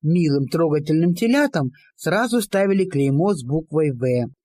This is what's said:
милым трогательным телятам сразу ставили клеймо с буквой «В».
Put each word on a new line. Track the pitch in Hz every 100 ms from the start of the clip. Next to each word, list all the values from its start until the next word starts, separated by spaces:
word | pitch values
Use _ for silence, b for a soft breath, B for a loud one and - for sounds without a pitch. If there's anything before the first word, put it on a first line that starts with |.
милым | 151 175 160 143 135
трогательным | 165 165 151 147 160 170
телятам | 175 226 269 285 175 131 b b _
сразу | - 185 240 240
ставили | 208 196 196 196 185
клеймо | 143 139 139 185
с | 180
буквой | 123 151 160 151 156
«В». | 123 127 123 120 -